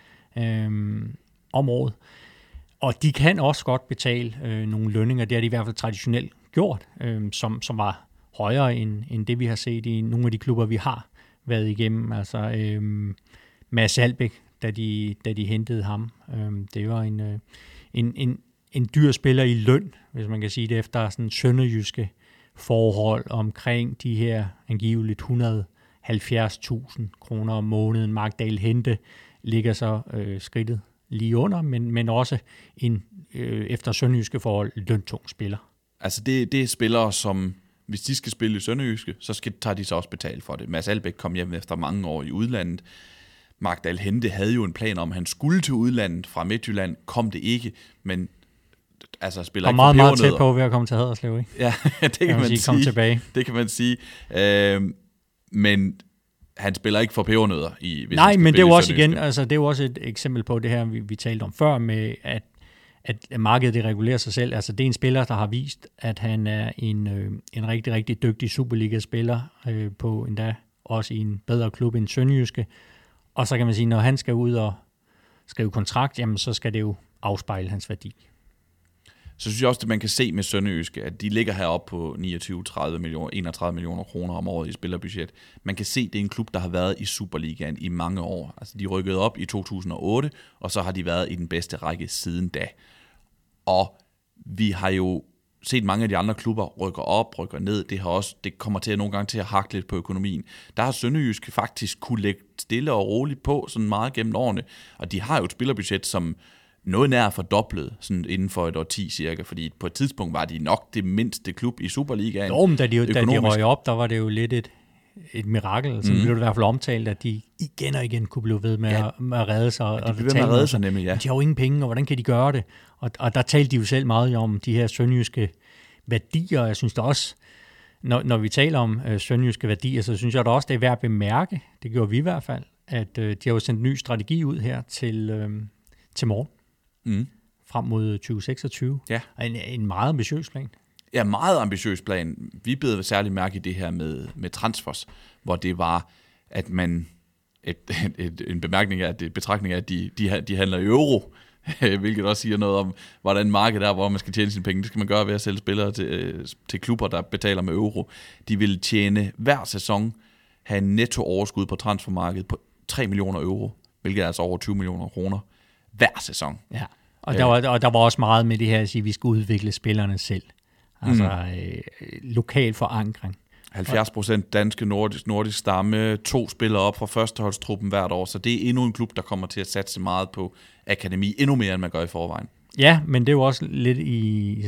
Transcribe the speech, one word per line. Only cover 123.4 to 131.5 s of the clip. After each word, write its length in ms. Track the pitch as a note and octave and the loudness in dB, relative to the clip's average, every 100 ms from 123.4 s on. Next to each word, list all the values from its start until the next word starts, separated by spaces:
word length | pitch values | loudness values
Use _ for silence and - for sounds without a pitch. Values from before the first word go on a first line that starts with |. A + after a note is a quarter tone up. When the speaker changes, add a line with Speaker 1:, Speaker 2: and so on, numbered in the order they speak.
Speaker 1:
talte 280 | - D3 C3+ | 4 4 4
de 60 | B2 | 2
jo 80 | |
selv 220 | G#2 B2+ C3+ | 2 2 4
meget 300 | A2+ B2+ A#2 | 4 4 2
om 240 | A2 G2+ | 2 0
de 140 | - | 0
her 120 | A2+ A2+ | 2 2
sønderjyske 640 | - B2 B2 A2 - G2+ - _ - - _ - | 2 2 2 0 -2 -4 -4 _ -20 -20 _ -4
værdier, 540 | A2+ - D#3+ F3+ D3 | -4 -2 -4 0 0
og 60 | A2+ | 0
jeg 80 | G#2 | 0
synes 180 | A#2 | -2
da 60 | - | 0
også, 340 | A#2+ C#3 - - _ - - - - _ | 0 0 -2 -10 _ -20 -20 -20 -20 _
når, 200 | B2 B2 | 0 0
når 140 | B2+ A2+ | 2 0
vi 120 | G#2+ | 2
taler 300 | - D3 D3 | 2 2 2
om, 220 | A2+ A2 B2 | 2 0 -2
øh, 140 | G#2 | -2
sønderjyske 480 | - B2 B2+ G#2+ A2 | 0 2 2 0 0
værdier, 340 | G#2 B2+ B2+ | 0 -2 -2
så 140 | G2+ G2+ | -2 -2
synes 180 | A#2+ | 0
jeg 100 | B2+ | 2
da 60 | A#2 | 4
også, 160 | B2+ C3+ | 2 2
det 60 | |
er 40 | B2+ | 2
værd 140 | B2 | 2
at 60 | A#2+ | 2
bemærke, 640 | A#2+ G#2 G2+ B2 F3+ | 0 0 2 0 0